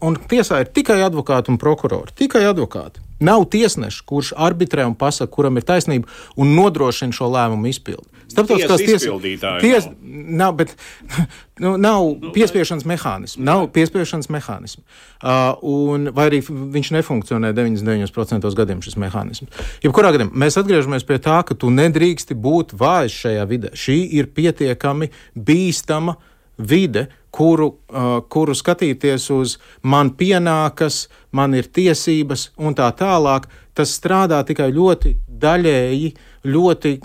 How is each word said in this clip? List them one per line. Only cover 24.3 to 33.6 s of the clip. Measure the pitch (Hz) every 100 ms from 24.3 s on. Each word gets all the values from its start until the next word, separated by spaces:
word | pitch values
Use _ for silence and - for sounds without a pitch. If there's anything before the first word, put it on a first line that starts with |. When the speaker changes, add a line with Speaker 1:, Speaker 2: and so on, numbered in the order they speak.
Speaker 1:
pietiekami | - 165 156 139 123 143 143 156 - -
bīstama | 120 107 165 185 - - 156 170 165 _ _ _ -
vide, | 110 165 180 107 135 _ _
kuru, | - 160 165 151 - -
ā, | 131 123 120 -
kuru | 156 156 131
skatīties | - 175 170 123 143 131 -
uz | 135 127 - _ _
"man | 131 143 139
pienākas", | 135 185 185 175 156 156 - 156 - - _ _
"man | 139 139
ir | 131
tiesības" | 127 - 185 156 - 156 143 135 - -
un | 156
tā | 139 120
tālāk, | - 190 180 143 135 - -